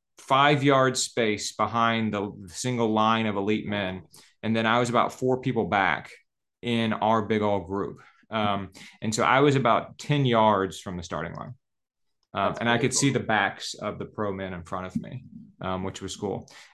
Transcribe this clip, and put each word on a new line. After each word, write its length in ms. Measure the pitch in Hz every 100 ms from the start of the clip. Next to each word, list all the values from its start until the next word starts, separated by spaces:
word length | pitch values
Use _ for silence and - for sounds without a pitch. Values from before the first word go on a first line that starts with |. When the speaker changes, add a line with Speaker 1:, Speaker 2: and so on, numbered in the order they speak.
| _ _
Speaker 1:
five-yard 760 | - 135 143 147 139 135 131 127
space 560 | - - 113 104 -
behind 600 | - 104 113 117 113 110
the 200 | 104 101 95 98
single 440 | - 127 123 117
line 340 | 110 110 113 110
of 100 | 101
elite 300 | 98 107 -
men. 360 | 104 95 92 - - - _
And 120 | 110
then 120 | 113 113
I 120 | 120
was 120 | 120
about 220 | 117 -
four 280 | - 127 127
people 260 | 131 117 92
back 440 | 98 92 76 - - _ _ _ _
in 300 | 120 117 113
our 300 | 107 107 113
big 200 | 104 110
old 240 | 104 101 87
group. 340 | 98 92 - - _ -
Um, 400 | 110 104 98 95 - - -
and 120 | 110
so 100 | 110
I 160 | 95 127
was 160 | 147 135
about 420 | 117 104 - -
ten 260 | - 147
yards 540 | 131 113 110 101 95 87
from 180 | - 90
the 60 |
starting 320 | 85 82 82
line. 200 | - - 123 _ _ _ _ _ _ _
Um, 180 | 101 98
Speaker 2:
That's 100 | 87
Speaker 1:
and 80 | 117
I 60 | 117
Speaker 2:
pretty 120 | 127
Speaker 1:
could 80 | -
see 140 | 139
Speaker 2:
cool. 100 | 120
Speaker 1:
the 60 | 101
backs 480 | 107 98 - -
of 240 | - 104 90
the 60 |
pro 280 | 95 - 104
men 200 | 95 95
in 80 | 90
front 240 | 85 92 92
of 80 |
me, 300 | - - - - - - -
um, 220 | 92 92
which 180 | 92 -
was 140 | 95
cool. 340 | - 101 92 - - -